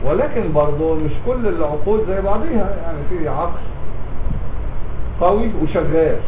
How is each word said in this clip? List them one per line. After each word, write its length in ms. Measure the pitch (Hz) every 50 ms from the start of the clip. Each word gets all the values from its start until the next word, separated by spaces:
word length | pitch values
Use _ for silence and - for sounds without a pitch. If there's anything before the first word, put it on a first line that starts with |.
| -
ولكن 460 | - 160 202 277 302 240 240 196 165
برضه 420 | 147 147 147 147 143 147 160 160 160
مش 160 | 156 156 147 - - -
كل 220 | 240 254 247 226 202
العقول 520 | 175 160 151 147 151 151 - 190 214 214 208 185
زي 120 | 190 196
بعضيها، 560 | 185 196 208 220 226 - - 220 190 185 180 170
يعني، 160 | - 160 151 147 143 -
في 200 | 180 170 156 147
عقل 300 | 143 151 170 175 - - - - - - - - - - - - - - - - - - - - - - - - - - - - - - - - - -
قوي 300 | 170 180 202 214 226 220 - -
وشغال 540 | 156 156 - 185 156 147 151 165 160 151 - - -